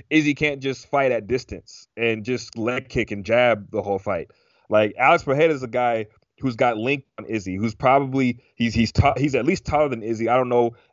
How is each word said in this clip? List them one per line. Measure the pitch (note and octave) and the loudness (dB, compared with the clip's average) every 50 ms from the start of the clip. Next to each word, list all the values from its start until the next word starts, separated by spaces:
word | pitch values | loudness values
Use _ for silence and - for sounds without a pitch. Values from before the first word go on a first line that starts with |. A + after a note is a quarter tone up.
| - _ | -6 _
Izzy | D3+ D#3 D3 D3 C#3+ | 0 2 2 2 0
can't | - D#3 D3 C#3+ C#3 | 0 -2 -4 -4 -4
just | C3 C3+ B2+ - - - | -6 -6 -6 -8 -6 -2
fight | - C#3 C3+ C3 | 0 2 2 2
at | B2 A2+ G#2 | 0 -2 -2
distance | F#2+ B2 B2+ - - G2+ E2+ - - - - - _ _ | -2 -4 -4 -4 -8 -14 -14 -14 -18 -20 -20 -20 _ _
and | A2 A#2 A#2 A2+ A2 G#2 | -2 -2 -2 -2 -2 -4
just | B2 B2+ A#2+ - - - | -4 -6 -6 -6 -10 -10
leg | A#2 G#2+ A#2+ B2 B2+ B2+ - | -6 -4 -4 -4 -4 -6 -4
kick | - C3+ A2 - | -4 -4 -4 -4
and | G#2 G2+ F#2 | -6 -8 -2
jab | G#2 A#2 A#2+ B2 A#2+ A2+ G#2 G2 - | 2 2 4 4 4 2 0 -4 -6
the | G#2+ G#2 F#2 | -6 -6 -4
whole | G2+ G2 F#2+ | -4 -4 -4
fight. | - G#2 F#2+ E2+ - - _ _ _ _ _ _ _ - | -4 -6 -6 -6 -8 -10 _ _ _ _ _ _ _ 0
Like, | G#2+ G#2+ G#2+ G#2+ - | 2 2 2 2 0
Alex | - B2 D3 E3+ E3 - | 2 2 4 4 4 2
Pereira | C#3+ C3 C#3+ E3 E3 D3+ | 0 0 2 2 2 2
is | C3 | -2
a | C3 | -4
guy | A#2 A#2 B2 B2 A#2+ A#2 A2 G#2+ G#2+ _ _ _ _ _ _ | -4 -2 -2 0 0 0 -2 -4 -8 _ _ _ _ _ _
who's | C3+ C3 A#2 | -6 -4 -2
got | A2 C3 B2 A#2 | 0 0 0 2
length | G#2+ A2 C3 D3 C#3 - _ _ - | 0 -2 -2 -2 -4 -6 _ _ -16
on | G#2 | -8
Izzy, | - A2+ G#2+ F#2 F#2+ F#2 | -6 -6 -6 -4 -6 -4
who's | F#2+ A2 A2+ - | -4 -4 -4 -4
probably, | - - B2+ C3+ C#3+ C#3+ C3 C3 C3+ C3 B2 A#2 A#2+ _ _ _ | 0 2 4 4 4 2 0 0 0 0 0 -2 -4 _ _ _
he's, | - A#2 A#2 G#2+ | -4 -4 0 2
he's | A#2 A#2 - | 0 0 2
ta-, | - - - C#3 - | 2 2 2 2 2
he's | B2+ C#3 D3+ B2+ | 0 0 0 0
at | A#2+ A#2 | 0 0
least | D#3 F#3+ D#3 - | 0 -2 -2 -2
taller | - D#3 D3 D3+ C#3 | -2 0 0 0 0
than | B2+ A2+ | -2 -4
Izzy. | G#2 A2+ A#2 A2 A2+ A2+ | -4 -6 -4 -2 0 2
I | B2 | 2
don't | C3 B2+ B2 | 2 2 2
know | B2 A#2+ A#2+ A#2 A#2 - _ _ | 2 2 2 2 -2 -6 _ _